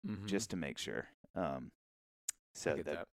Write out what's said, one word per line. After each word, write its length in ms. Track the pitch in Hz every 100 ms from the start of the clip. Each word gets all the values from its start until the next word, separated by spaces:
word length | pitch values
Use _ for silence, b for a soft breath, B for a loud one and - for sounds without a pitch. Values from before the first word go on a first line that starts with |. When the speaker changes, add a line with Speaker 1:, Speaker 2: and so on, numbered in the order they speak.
| -
Speaker 1:
Mm-hmm. 200 | 101 101
Speaker 2:
just 240 | 98 -
to 60 | 92
make 200 | 73 -
sure." 320 | - 52 - - - -
Um, 340 | 78 67 62 - _ _ _ _ - - _
so 180 | - 85
Speaker 1:
I 40 | 73
get 80 | 82
Speaker 2:
that, 80 | 80
Speaker 1:
that. 120 | -